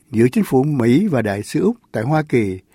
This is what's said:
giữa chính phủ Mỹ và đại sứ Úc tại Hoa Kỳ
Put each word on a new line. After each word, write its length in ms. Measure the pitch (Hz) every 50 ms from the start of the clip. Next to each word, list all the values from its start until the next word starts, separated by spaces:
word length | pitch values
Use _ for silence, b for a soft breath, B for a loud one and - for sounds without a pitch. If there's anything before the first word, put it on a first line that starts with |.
| _ _
giữa 160 | 123 110 117 127
chính 120 | - 220 190
phủ 200 | - 139 131 135
Mỹ 440 | 151 147 131 113 120 123 156 214 208
và 140 | 147 120
đại 220 | 110 104 98 104 104
sứ 160 | - - 147
Úc 180 | 175 208 240 - _ _
tại 120 | - 117 110
Hoa 200 | 131 156 156 151
Kỳ 360 | 151 135 120 107 98 92 92 b b b